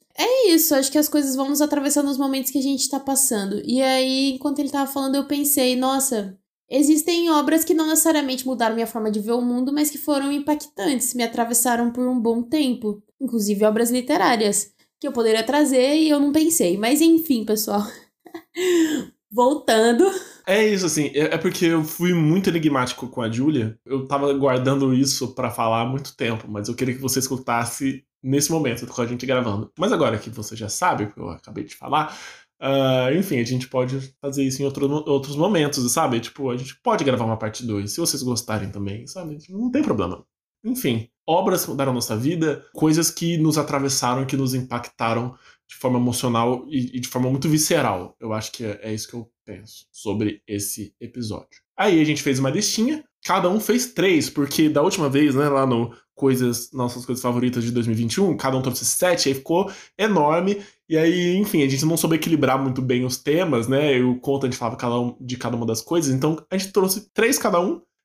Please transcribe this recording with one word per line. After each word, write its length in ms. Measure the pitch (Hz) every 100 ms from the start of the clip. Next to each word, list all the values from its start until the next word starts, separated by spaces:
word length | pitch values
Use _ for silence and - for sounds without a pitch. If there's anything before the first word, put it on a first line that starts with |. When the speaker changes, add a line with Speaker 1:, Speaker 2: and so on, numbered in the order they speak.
| _ -
Speaker 1:
é 300 | 381 523 440
isso, 240 | 330 - 277
acho 160 | 269
que 60 | 302
as 100 | 302
coisas 300 | 302 277 262
vão 100 | 269
nos 140 | 285
atravessando 460 | 294 294 277 294 285
nos 100 | 262
momentos 340 | 277 269 254
que 60 | 285
a 40 |
gente 280 | 269 269 -
tá 100 | 277
passando. 640 | 269 262 - 214 196 208
E 180 | - 247
aí, 520 | 262 262 262 262 269
enquanto 260 | 262 294 277
ele 100 | 285
tava 220 | 277 269
falando, 240 | 277 269 277
eu 80 |
pensei, 540 | 277 285 294 - 254 254
"Nossa, 600 | 262 269 262 233 196 - _ _ _
existem 600 | 269 285 311 349 339 339
obras 340 | 302 269 320
que 100 | 320
não 140 | 330 311
necessariamente 580 | 311 330 311 277 262 262
mudaram 300 | 247 226 226
minha 100 | 226
forma 240 | 226 214
de 120 | 214
ver 100 | 208
o 100 | 240
mundo, 300 | 240 240 254
mas 180 | 294 294
que 80 | 277
foram 320 | - 277 277
impactantes, 840 | 285 285 302 - - 208 254 -
me 100 | 247
atravessaram 720 | 233 240 226 240 254 233 240
por 120 | 240 254
um 140 | 254
bom 240 | 226 233
tempo." 580 | 240 311 262 233 214 208 _ _
Inclusive 420 | 262 233 202 196
obras 260 | 214 214 240
literárias, 840 | 254 247 320 359 240 214 202 - _ _ _
que 80 | 285
eu 60 |
poderia 300 | 240 226 220
trazer 520 | 226 285 285 262 262 311
e 140 | 311
eu 100 | 294
não 140 | 285
pensei. 440 | 302 320 - 175 196
Mas 240 | 226 285
enfim, 440 | 330 330 330 240 214
pessoal. 360 | 214 214 208 208 - - _ -
<laughs> 920 | 339 - 339 370 349 320 302 - - _
Voltando. 760 | 208 247 294 - 220 233 233 381 381 - - -
Speaker 2:
É 180 | 202 214
isso, 200 | 196 180
assim, 220 | 156 143
é, 200 | 139 156
é 40 | 160
porque 280 | 185 175 170
eu 180 | 165
fui 300 | 156 - 180
muito 360 | 175 151 180 190
enigmático 580 | 170 156 139 123 - 131
com 140 | -
a 80 | 113
Júlia. 480 | 113 143 147 110 113 -
Eu 220 | 135 131
tava 240 | 139 143
guardando 600 | 139 135 127 127 139 135
isso 400 | 127 135 - 123
pra 180 | - 120
falar 300 | 113 113 113
há 40 | 120
muito 300 | 135 139 -
tempo, 300 | 117 113 -
mas 220 | 107 107
eu 60 | 120
queria 200 | 131 127
que 60 |
você 180 | 131 135
escutasse 840 | 127 127 - 120 120 - 135 135 - _
nesse 280 | 131 139 143
momento, 360 | 165 139 117 120
com 140 | -
a 40 | 117
gente 200 | 120 127
gravando. 440 | 127 120 101 - -
Mas 140 | 196
agora 260 | 190 127 107
que 120 | -
você 260 | 113 104 110
já 140 | 104
sabe, 380 | - 180 117 104
porque 120 | -
eu 100 | 101
acabei 360 | - - - 117
de 100 | -
falar, 420 | 135 147 151 - - - _ _
ah, 480 | 135 139 135 131 127
enfim, 260 | 160 190 135
a 40 |
gente 240 | 117 127 -
pode 460 | 127 127 135 135 _
fazer 220 | 143 139
isso 180 | 135 131
em 40 | 139
outro, 240 | 135 139 147 151
outros 260 | 139 135 143
momentos, 560 | 180 180 147 139 120
sabe? 280 | 135 131 117
Tipo, 300 | 120 - 135
a 60 | 123
gente 240 | 131 -
pode 220 | - 214
gravar 220 | 139 123 113
uma 120 | 110
parte 280 | 110 - 120
dois, 260 | 104 101
se 80 | -
vocês 240 | 165 139
gostarem 460 | 123 113 - 107 98
também, 360 | 101 101 104 123
sabe? 300 | 185 170 151 -
Não 200 | 190 247
tem 140 | 277
problema. 400 | 302 113 90 90 - _ _ _ 214
Enfim, 440 | 254 156 113 113 _ -
obras 360 | 165 196 185
que 60 | -
mudaram 240 | 143 135
nossa 220 | 123 - 110
vida, 500 | 131 170 156 139 -
coisas 380 | - 160 156 160
que 260 | - 170 170
nos 200 | 156 151
atravessaram, 680 | 139 139 139 135 123 127 131
que 100 | 139
nos 180 | 135 127
impactaram 800 | 127 120 - - 113 113 123 - - _ _
de 60 | -
forma 240 | 127 123
emocional 640 | 123 113 127 117 120 123 123
e, 280 | 143 123 127
e 20 |
de 80 | 123
forma 220 | 127 127
muito 180 | 135 160
visceral. 680 | 151 - 165 123 95 92 -
Eu 140 | 117
acho 180 | 110 107
que 140 | - 110
é, 140 | 101
é 120 | 110
isso 140 | 107 -
que 60 |
eu 160 | 120 110 _ -
penso 400 | 95 104 - _
sobre 500 | - 107 98 104 - -
esse 460 | 101 101 - 107 _
episódio. 600 | 117 123 110 107 - _ _ -
Aí 240 | 202 165
a 20 |
gente 200 | 151 147
fez 160 | 147 131
uma 100 | 135
listinha, 540 | 165 208 - 233 302 - _
cada 260 | - 185 180
um 100 | 214
fez 340 | 214 240 247
três, 360 | - 185 165 123
porque 380 | 151 139 - 156
da 140 | 143
última 280 | 170 190 147
vez, 260 | 139 151 131
né, 120 | 147
lá 180 | 139 135
no 280 | 120 120 - _ -
Coisas, 560 | 135 127 123 117 -
Nossas 320 | 131 123 123 123
Coisas 160 | 120
Favoritas 420 | 123 123 123 120
de 80 | 117
dois 140 | 120 117
mil 100 | 110
e 40 |
vinte 160 | 117 185
e 60 |
um, 140 | 196 143
cada 220 | 135 131
um 40 |
trouxe 220 | 131 -
sete, 460 | - - 180 175 135
aí 60 | 135
ficou 340 | - 170 196 - - -
enorme, 640 | 214 180 147 165 190 202 - _ -
e 80 | 156
aí, 380 | 165 180 175 185
enfim, 260 | 202 165
a 80 | 135
gente 160 | 135 156
não 100 | 165
soube 200 | 170 160
equilibrar 460 | 170 160 131 135
muito 200 | 135 127
bem 240 | 127 123 127
os 120 | 127
temas, 500 | 143 156 185 123 110
né, 320 | 135 147 127
eu 200 | 127 123
conto, 260 | - 139 135
a 40 |
gente 80 | 113
falava 180 | 117 127
cada 220 | 120 120
um, 160 | 123 -
de 160 | 127 123
cada 180 | 120 120
uma 100 | 117
das 160 | 113
coisas, 320 | - 170 147
então 300 | 131 151 160 -
a 80 | 190
gente 140 | 190
trouxe 400 | - 190 196 -
três 240 | - 226 -
cada 240 | 214 180
um, 200 | 190 339 - _